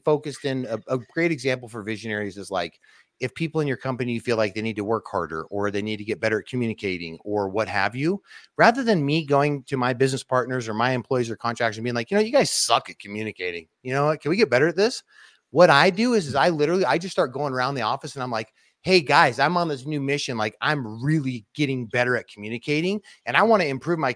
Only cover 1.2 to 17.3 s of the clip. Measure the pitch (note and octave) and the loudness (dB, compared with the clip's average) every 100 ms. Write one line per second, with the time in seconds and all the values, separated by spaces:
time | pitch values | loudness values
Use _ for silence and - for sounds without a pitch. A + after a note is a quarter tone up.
1.2 | E3+ C#3+ C3 B2 A#2 A2+ G2+ G#2 A2+ G#2 | -2 0 -2 -2 -6 -10 -8 -8 -6 -4
2.2 | G2+ G2 F#2+ F#2 F2 - _ _ _ - | -6 -8 -6 -4 -4 -8 _ _ _ -8
3.2 | B2+ - E3 D#3+ D3 A#2+ C3 A#2+ B2 A#2 | -8 -4 -4 -2 -2 -2 -4 -4 -4 -4
4.2 | A#2+ A2 G#2+ G#2+ A2+ G#2+ G2+ A2 - F#2+ | 0 0 0 -2 -4 -4 -2 -4 -2 -4
5.2 | D#2+ D#2+ D#2+ G2+ G2+ G2+ G#2+ G#2+ G#2+ F#2+ | -4 -6 -6 -4 -2 -2 -4 -6 -6 -2
6.2 | A2 G#2+ - B2+ A2+ G#2+ G2+ F2 E2+ E2 | 0 -2 -2 -4 -4 -4 -4 -6 -8 -10
7.2 | G#2 G#2 G2 G2+ G2 G2+ G2+ B2 D#3 G3+ | -4 -2 0 -2 -2 0 -2 0 -2 -2
8.2 | - - - - G3 B3 A#3 F3+ C#3 D#3+ | -8 -20 -6 4 4 4 2 2 2 0
9.2 | C#3+ C#3 D3 C#3+ - C3+ B2 B2 C3+ C3 | 2 2 2 -2 -4 -2 0 2 0 0
10.2 | - B2+ B2 B2+ A2+ G#2+ B2 B2+ - B2+ | 0 0 0 -2 -4 0 0 0 0 -2
11.2 | A#2 G#2+ A#2 A#2+ A2+ A2 A#2+ A#2+ A#2 G3+ | -2 -4 -4 -2 -2 -2 -4 -4 0 0
12.2 | A3 C4+ F3+ - - A#2 - - G2+ G#2+ | 2 2 2 0 4 2 2 -12 -10 -8
13.2 | G#2+ - F2+ E2+ D#2+ _ B2+ C#3 D3 D#3 | -8 -6 -6 -8 -12 _ -4 0 0 0
14.2 | C#3+ G3 G3+ B2 E3 E3 A3+ - - - | -2 0 2 4 2 2 0 -2 -14 -20
15.2 | - _ _ C#3 F3 C#3 F#3 F#3 B3 A3+ | -20 _ _ 6 8 8 6 4 2 2
16.2 | D3 C3+ E3+ D3+ D3 F#3 C#3 E3 F3+ - | 0 2 2 2 2 2 2 0 -2 -2
17.2 | C#3 | -2